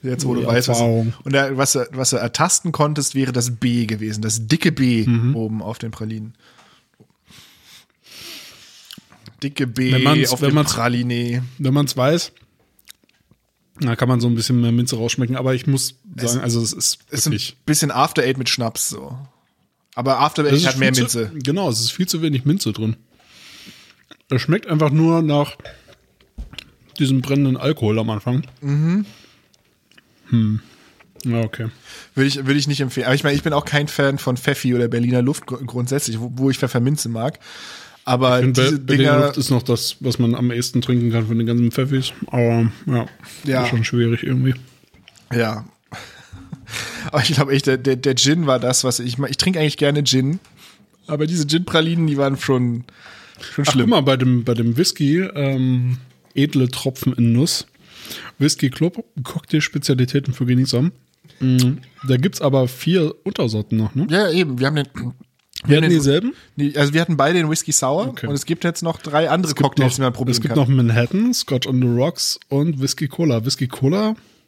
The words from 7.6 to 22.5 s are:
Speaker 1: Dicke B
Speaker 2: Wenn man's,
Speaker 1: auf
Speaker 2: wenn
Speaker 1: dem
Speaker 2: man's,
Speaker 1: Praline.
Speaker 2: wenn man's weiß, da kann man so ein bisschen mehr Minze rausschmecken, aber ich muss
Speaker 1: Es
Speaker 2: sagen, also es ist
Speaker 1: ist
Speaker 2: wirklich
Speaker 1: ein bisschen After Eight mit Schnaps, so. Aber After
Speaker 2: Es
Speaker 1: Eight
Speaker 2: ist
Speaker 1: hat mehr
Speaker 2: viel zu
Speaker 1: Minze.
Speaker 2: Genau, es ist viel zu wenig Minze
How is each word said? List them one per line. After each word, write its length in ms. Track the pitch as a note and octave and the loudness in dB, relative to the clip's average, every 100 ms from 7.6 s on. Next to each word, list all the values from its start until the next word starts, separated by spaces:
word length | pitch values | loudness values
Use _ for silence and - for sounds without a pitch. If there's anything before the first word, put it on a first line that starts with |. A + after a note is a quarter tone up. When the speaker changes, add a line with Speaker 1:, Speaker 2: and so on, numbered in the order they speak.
| _ - _ _ _ - - - - - - - - - _ - - _ | _ -20 _ _ _ -20 -18 -18 -20 -20 -20 -20 -20 -20 _ -20 -20 _
Speaker 1:
Dicke 240 | C#3 C#3+ C3 | -10 -4 -4
B 280 | B2 B2+ | -2 0
Speaker 2:
Wenn 100 | C3 | 2
man's, 280 | C3 D3+ D3+ | 4 2 2
Speaker 1:
auf 100 | B2+ | 0
Speaker 2:
wenn 80 | C#3+ | 2
Speaker 1:
dem 60 | D3+ | 2
Speaker 2:
man's, 180 | D3 | 2
Speaker 1:
Praline. 680 | - A#2 A#2+ B2 A#2+ A#2+ A#2+ B2 - | 0 0 0 -2 -2 -2 -4 -6 -4
Speaker 2:
wenn 160 | C3 | 0
man's 240 | C#3+ C#3 - | 2 0 2
weiß, 340 | B2+ E3+ - _ _ _ _ _ _ - _ _ _ _ _ _ _ _ | 2 2 -2 _ _ _ _ _ _ -20 _ _ _ _ _ _ _ _
da 160 | C3+ A#2 | -4 0
kann 140 | B2+ | 2
man 100 | B2 | 2
so 80 | A#2+ | 2
ein 80 | A#2 | 0
bisschen 260 | A2+ B2+ | 2 2
mehr 100 | A#2+ | 4
Minze 260 | A#2 B2 A#2 | 2 0 -2
rausschmecken, 380 | A#2 - B2 C3 | -4 -2 -2 -2
aber 200 | C3 B2+ | 0 0
ich 100 | B2+ | 0
muss 300 | C3+ - - - E3+ | 0 -2 -8 -18 -6
Speaker 1:
Es 160 | A#2+ | -2
Speaker 2:
sagen, 100 | A#2+ | -2
also 180 | B2 A#2 | 0 0
es 100 | A2+ | -2
ist 260 | - - - _ | -2 -4 -4 _
Speaker 1:
ist 160 | C#3+ - | -4 -2
Speaker 2:
wirklich 280 | A2+ - | -2 -4
Speaker 1:
ein 120 | - - | -10 -2
bisschen 240 | D3+ - | 0 0
After 320 | A#2+ C#3 - | 2 2 2
Eight 160 | B2+ C3 | 0 0
mit 100 | B2 | -2
Schnaps, 400 | - A2+ - - | -2 -4 -4 -6
so. 280 | - - B2 C#3 _ _ _ _ _ _ - | -6 -14 -16 -18 _ _ _ _ _ _ -6
Aber 240 | C3 C3 | 0 2
After 240 | D3 - D3 | 2 2 2
Speaker 2:
Es 60 | |
Speaker 1:
Eight 60 | C#3+ | 4
Speaker 2:
ist 80 | E3+ | 2
Speaker 1:
hat 100 | C3 | 2
mehr 160 | C3+ | 2
Speaker 2:
viel 140 | C3 A#2+ | 2 0
zu 100 | A#2 | -2
Speaker 1:
Minze. 180 | A2 D#3 | -4 -6
Speaker 2:
Genau, 240 | C3 E3 F#3 | -4 -2 0
es 120 | A2 | -2
ist 120 | A#2 | -4
viel 160 | - F3+ | -2 -4
zu 140 | E3 | -2
wenig 240 | D#3+ C#3 | 0 0
Minze 280 | C3+ | 0